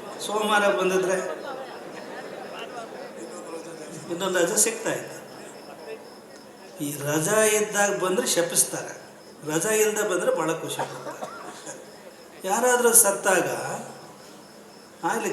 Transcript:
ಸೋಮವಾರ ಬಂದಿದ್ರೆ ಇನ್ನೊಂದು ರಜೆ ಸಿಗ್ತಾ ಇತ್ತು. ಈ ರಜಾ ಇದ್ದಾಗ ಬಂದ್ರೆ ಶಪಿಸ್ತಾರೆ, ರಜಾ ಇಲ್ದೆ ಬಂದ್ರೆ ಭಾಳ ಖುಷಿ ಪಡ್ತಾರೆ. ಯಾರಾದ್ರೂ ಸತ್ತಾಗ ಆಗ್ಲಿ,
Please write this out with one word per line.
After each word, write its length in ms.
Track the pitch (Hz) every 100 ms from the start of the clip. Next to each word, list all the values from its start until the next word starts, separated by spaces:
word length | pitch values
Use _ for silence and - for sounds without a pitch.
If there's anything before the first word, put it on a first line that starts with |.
| - -
ಸೋಮವಾರ 440 | - 208 208 208 202 185
ಬಂದಿದ್ರೆ 420 | 185 185 180 185 - - - - - - - - - - - - - - 233 - 226 - 277 - 170 160 156 160 160 160 156 - -
ಇನ್ನೊಂದು 280 | 170 190 185
ರಜೆ 200 | 170 208
ಸಿಗ್ತಾ 340 | 233 226 190
ಇತ್ತು. 220 | 127 - - - - - - - 143 - - - - - - - - - -
ಈ 40 | 143 143
ರಜಾ 360 | 143 151 160 214 214
ಇದ್ದಾಗ 400 | 208 208 202 202 185
ಬಂದ್ರೆ 280 | 180 185 -
ಶಪಿಸ್ತಾರೆ, 680 | - 170 - - - 80 - - - - - 151
ರಜಾ 260 | 156 208 220
ಇಲ್ದೆ 280 | 214 202 190
ಬಂದ್ರೆ 240 | 180 220 262
ಭಾಳ 140 | 160 160
ಖುಷಿ 200 | 143 -
ಪಡ್ತಾರೆ. 440 | 139 - - - - - - - - - - - - - - -
ಯಾರಾದ್ರೂ 460 | 185 208 247 247 240 220
ಸತ್ತಾಗ 520 | 196 - 208 185 - - - - - - - - - - - - - - - -
ಆಗ್ಲಿ, 260 | 170 220 208